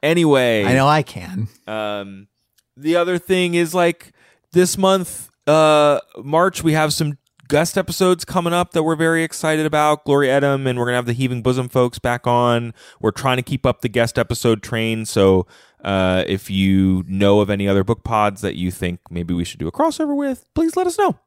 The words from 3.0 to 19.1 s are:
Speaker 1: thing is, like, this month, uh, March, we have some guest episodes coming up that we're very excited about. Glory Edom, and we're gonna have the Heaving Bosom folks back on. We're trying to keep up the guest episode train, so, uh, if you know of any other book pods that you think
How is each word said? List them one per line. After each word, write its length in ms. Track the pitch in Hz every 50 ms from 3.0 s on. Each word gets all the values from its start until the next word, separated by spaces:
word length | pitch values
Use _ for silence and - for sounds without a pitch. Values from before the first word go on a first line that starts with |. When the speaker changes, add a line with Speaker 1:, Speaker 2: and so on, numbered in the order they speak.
| 175 175 180 175
Speaker 1:
thing 360 | - - 190 185 180 175 170
is, 200 | 175 170 165 165
like, 380 | 185 175 170 170 _ - - _ _ _ _ _ _ _ _ -
this 260 | 175 180 175 - -
month, 500 | 190 190 190 190 180 - - - - - _ _ _
uh, 540 | - 147 156 156 156 151 151 147 147 147 - - _ _ - 117
March, 400 | 135 147 160 175 190 180 - 156
we 80 | 165 151
have 220 | 156 156 156 151
some 240 | - 160 147 147 - _ _ _ _ _
guest 300 | _ 143 147 165 165 -
episodes 480 | 202 185 - 170 - 190 180 185 170 -
coming 300 | - - 180 170 170 170
up 180 | 175 180 - _
that 100 | 170 160
we're 140 | 160 165
very 260 | 151 165 160 165 165 165
excited 440 | 156 - - - 156 156 156 156
about. 380 | 156 147 151 151 151 151 147 _
Glory 240 | - 143 139 143 131
Edom, 360 | 131 139 139 143 139 139 135
and 120 | 131 127 123
we're 80 | 120
gonna 100 | 120 123
have 80 | 123 123
the 60 | 120 120
Heaving 300 | 120 131 127 127 123 113
Bosom 260 | 123 127 127 127 120
folks 300 | - 131 123 123 117 -
back 280 | _ 127 120 123 _
on. 460 | 123 120 120 123 120 120 117 117 117 110 _ - - - _
We're 100 | - 110
trying 260 | 104 - - 135 127
to 60 | 127 123
keep 240 | - - 131 _
up 160 | 135 123 _ -
the 60 | 127
guest 280 | 104 120 117 117 - -
episode 440 | 117 - 120 - - 120 113 104 -
train, 420 | - - 113 113 113 113 110 113
so, 420 | - - 110 98 98 95 95 92 _ - - _ _ _ _ -
uh, 400 | - 98 95 95 92 92 92 90
if 220 | - 95 98 - -
you 560 | 98 95 95 95 95 95 95 95 95 92 92
know 340 | 87 95 95 101 101 101 104
of 100 | 104 98
any 180 | 104 98 98 101
other 160 | 98 98 95
book 180 | 98 117 - _
pods 380 | - 117 107 104 104 98 95
that 160 | - 98 -
you 140 | - 87 90
think 300 | 90 - - 87 87 87 _ -